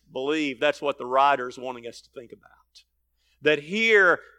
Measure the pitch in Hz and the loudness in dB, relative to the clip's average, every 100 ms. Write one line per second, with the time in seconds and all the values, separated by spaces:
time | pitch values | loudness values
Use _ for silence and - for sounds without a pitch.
0 | _ 131 139 156 147 120 147 - 143 131 | _ -8 -4 -2 -4 -2 -2 -2 -4 -6
1 | 123 131 139 139 123 123 127 123 117 - | -2 2 4 2 -4 -10 -12 -12 -14 -18
2 | _ - 117 - _ _ _ _ _ _ | _ -20 -20 -20 _ _ _ _ _ _
3 | _ _ _ _ 147 151 151 208 226 214 | _ _ _ _ 0 0 -2 -2 2 4
4 | 185 156 - | 4 2 -4